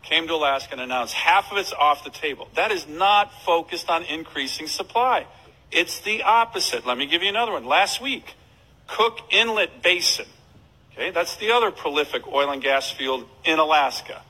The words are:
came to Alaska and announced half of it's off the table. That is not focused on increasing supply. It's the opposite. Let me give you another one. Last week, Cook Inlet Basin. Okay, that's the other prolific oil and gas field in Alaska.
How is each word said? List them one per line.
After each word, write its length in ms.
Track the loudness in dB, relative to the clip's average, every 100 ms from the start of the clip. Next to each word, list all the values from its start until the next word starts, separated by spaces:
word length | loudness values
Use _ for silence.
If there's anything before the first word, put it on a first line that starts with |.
came 260 | 0 -2 0
to 60 |
Alaska 400 | 0 0 0 -4
and 80 | -12
announced 320 | -6 -4 -4
half 380 | -2 2 2 2
of 60 | -4
it's 160 | -4
off 300 | 2 2 2
the 60 | -4
table. 380 | -8 -8 -6 -6 -2
That 160 | -2
is 160 | -2 -6
not 440 | 0 4 4 2 -4
focused 460 | 0 0 0 -8 -2
on 140 | -2
increasing 640 | -2 -8 -8 -6 -6 -6 -8
supply. 580 | -8 -2 2 2 2 -2 -20 -20 _ _
It's 280 | 0 0 -4
the 240 | -6 -2
opposite. 640 | 4 4 4 0 -4 -2 -4
Let 120 | -4
me 80 | 0
give 180 | 0
you 60 | 0
another 220 | 0 -2
one. 140 | -2 2
Last 340 | 2 2 0
week, 340 | -6 -6 -10 -20 _ _ _ _ -12
Cook 320 | 2 2 2 -2
Inlet 500 | 2 2 0 -2 0
Basin. 440 | 0 2 0 0 -4 _ _ -20 _ _ _
Okay, 180 | -10 -4
that's 240 | -2 -2 -2
the 160 | 2
other 200 | 4 2
prolific 540 | 0 -2 0 -2 -4 -2
oil 220 | 0 0
and 100 | 0
gas 260 | 0 0 0
field 380 | -6 -4 -4 -6 -6
in 160 | 0 2
Alaska. 640 | 4 4 2 -2 -12 -16